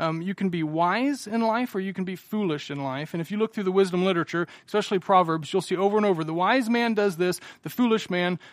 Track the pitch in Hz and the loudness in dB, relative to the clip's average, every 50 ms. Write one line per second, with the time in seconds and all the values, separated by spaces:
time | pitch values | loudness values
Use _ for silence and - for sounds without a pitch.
0 | 165 160 160 165 170 190 196 - 196 190 170 170 156 151 151 160 170 175 190 226 | -4 -2 -2 -4 -4 -6 -4 -2 -2 -2 0 -2 -2 -2 0 0 0 2 2 0
1 | 254 285 285 247 - 208 220 226 226 220 214 240 254 247 - 196 190 196 185 196 | 0 0 -2 -4 -6 -4 -2 0 0 2 0 0 -2 -4 -4 -4 -4 -4 -4 -4
2 | 185 180 185 170 - - 214 214 208 175 151 151 - - 147 143 139 135 131 135 | -6 -6 -6 -8 -10 -6 -4 -2 0 0 -2 -2 -4 -6 -8 -6 -6 -6 -6 -6
3 | 151 - - 170 165 - 202 208 220 220 - 220 196 185 185 196 196 185 175 180 | -6 -6 -6 -6 -6 -4 -2 -2 -2 -2 -2 -2 -2 0 4 4 4 4 2 2
4 | 180 190 185 170 156 - - 170 175 - - - - - - 208 202 - 214 185 | 2 2 2 0 -2 -2 -2 -4 -4 -4 -8 -14 -10 -4 -2 -2 0 0 0 -2
5 | - - 196 185 180 160 160 160 151 - - 190 - - 185 170 196 202 202 214 | 2 4 6 6 6 4 2 -2 -2 -2 -2 -2 -2 -2 -2 0 2 2 2 4
6 | 208 202 185 160 160 156 160 170 180 202 240 269 240 220 240 233 240 233 220 208 | 4 2 2 2 0 -2 -2 0 2 2 2 2 2 2 2 2 2 2 2 2
7 | 202 202 170 160 180 180 170 - - - - - - 247 - - 247 233 220 214 | 2 0 2 0 0 0 0 -2 -8 -14 -20 -14 -14 -8 -2 0 2 4 2 2
8 | - - 185 180 180 180 180 165 - - | 0 0 0 0 2 0 0 -2 -6 -12